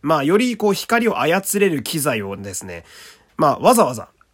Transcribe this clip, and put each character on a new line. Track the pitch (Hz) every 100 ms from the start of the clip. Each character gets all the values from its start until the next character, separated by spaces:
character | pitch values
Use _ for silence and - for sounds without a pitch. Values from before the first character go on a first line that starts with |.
ま | 143 156
あ、 |
よ | 139 202
り | 254 226
こ | 208
う、 |
光 | 196 - 233 233
を | 120
操 | 147 185 190 202
れ | 196
る | 147
機 | - 160
材 | 139 113
を | 98 95
で | 98
す | 92
ね、 | 95 85 - - - - _ -
ま | 151
あ、 | -
わ | 175
ざ | 233 147
わ | 117
ざ、 | - _ _